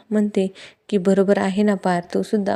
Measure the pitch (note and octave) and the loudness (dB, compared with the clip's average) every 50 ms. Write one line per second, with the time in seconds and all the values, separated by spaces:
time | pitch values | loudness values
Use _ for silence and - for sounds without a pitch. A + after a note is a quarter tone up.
0 | - - G#3+ G#3+ G#3 G#3 G3+ G3 F#3+ F#3+ F#3+ - - - - _ _ - G#3 G3+ | -6 -4 -2 -2 -2 0 0 -2 -2 -2 -4 -10 -20 -20 -20 _ _ -4 -2 0
1 | F3 G3 G3 G3 G3 F#3+ G3+ G3+ G3+ F#3+ F#3 G3+ G#3 G#3 G3+ F#3 - F#3+ F3+ F3 | 2 2 4 4 4 2 2 2 0 0 0 0 0 0 0 0 0 -2 -2 -2
2 | F3 - - G3 F#3+ - - G#3+ G3 G3 G3+ | -2 -4 -4 -4 -2 -2 -2 -2 -2 -2 -2